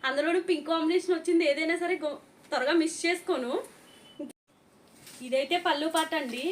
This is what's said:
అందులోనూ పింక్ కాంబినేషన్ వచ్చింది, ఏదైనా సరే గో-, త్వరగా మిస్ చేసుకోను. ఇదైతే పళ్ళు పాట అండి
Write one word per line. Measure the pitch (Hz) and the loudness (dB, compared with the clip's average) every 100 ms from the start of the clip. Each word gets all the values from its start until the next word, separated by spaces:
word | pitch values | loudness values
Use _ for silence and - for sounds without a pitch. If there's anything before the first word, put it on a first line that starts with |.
| 262 | 0
అందులోనూ | 277 311 359 349 | 0 2 0 2
పింక్ | 320 294 | -2 0
కాంబినేషన్ | 330 320 349 359 339 | 0 2 2 2 -2
వచ్చింది, | 339 339 311 | 2 2 4
ఏదైనా | 277 320 339 | 2 0 0
సరే | 339 359 302 | 0 -2 -4
గో-, | 285 - - - | -8 -16 -20 -4
త్వరగా | 269 262 339 | -2 2 2
మిస్ | 320 - 339 | 2 0 -2
చేసుకోను. | 349 - 294 247 359 539 - - - - - 294 - _ _ _ _ - - - - 247 | -2 -2 -2 0 -4 -6 -20 -20 -20 -20 -14 -14 -14 _ _ _ _ -20 -20 -20 -16 -2
ఇదైతే | 262 277 349 349 | -2 0 0 2
పళ్ళు | 294 320 | 0 2
పాట | 330 320 320 | 0 0 -2
అండి | 269 240 311 | -4 -4 -4